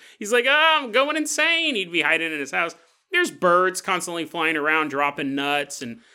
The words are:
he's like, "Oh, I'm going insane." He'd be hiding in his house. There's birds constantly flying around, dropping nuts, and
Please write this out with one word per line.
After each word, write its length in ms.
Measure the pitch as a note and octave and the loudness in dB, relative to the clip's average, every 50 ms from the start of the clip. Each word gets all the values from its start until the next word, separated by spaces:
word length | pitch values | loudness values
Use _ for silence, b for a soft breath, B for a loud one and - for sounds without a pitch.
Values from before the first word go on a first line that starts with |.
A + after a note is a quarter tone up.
| B B B B | B B B B
he's 140 | G#3+ G3+ A#3+ | -4 0 0
like, 140 | A#3+ A#3 C4+ | 2 2 4
"Oh, 320 | C#4+ D4+ D#4+ D#4+ D#4 D4+ C#4 | 4 4 4 4 4 2 0
I'm 80 | A#3 | 0
going 260 | G3+ B3 C#4 D4 D4+ | 0 2 2 2 0
insane." 600 | D#4+ D4+ D4+ - - D4+ E4 E4+ E4 E4 D#4 C4 | -2 -2 -4 -2 0 0 2 2 0 0 -2 -2
He'd 160 | G3+ F#3+ E3+ E3+ | -2 -4 -2 -2
be 100 | E3 D3 | 0 2
hiding 300 | D3 D#3+ E3 E3 D#3+ D#3 | 2 2 2 0 -2 -4
in 80 | D3 | -6
his 100 | C#3 - | -6 -4
house. 240 | - F#3 E3+ E3 - b b b b b b b F4+ | -2 -2 -2 -2 -4 b b b b b b b -2
There's 180 | F4 F4 - | 0 0 -2
birds 500 | - - F3 F3+ F3 F3+ F#3 F#3 F3+ - | -2 0 2 4 4 4 4 2 0 -4
constantly 440 | - G3 F#3 F3 E3 F3+ E3+ E3+ D#3 | -4 -4 -4 -4 -4 -6 -6 -6 -6
flying 320 | C#3 - E3+ D#3+ D#3+ D#3+ | -6 -4 -2 0 0 0
around, 320 | D3+ C#3+ D3+ D#3 D#3+ D#3 D3 | 0 0 2 2 2 0 0
dropping 480 | C3+ C#3 C#3+ C#3+ C#3+ - D3+ C3+ C#3 | -2 -2 -2 -2 -2 -4 -6 -4 -4
nuts, 440 | C#3 C#3 C#3+ D3 D3 C#3+ C#3+ - - | -2 -2 0 0 -2 -2 -4 -8 -12
and 200 | C3+ A#2+ A2+ - b b | -12 -12 -14 -16 b b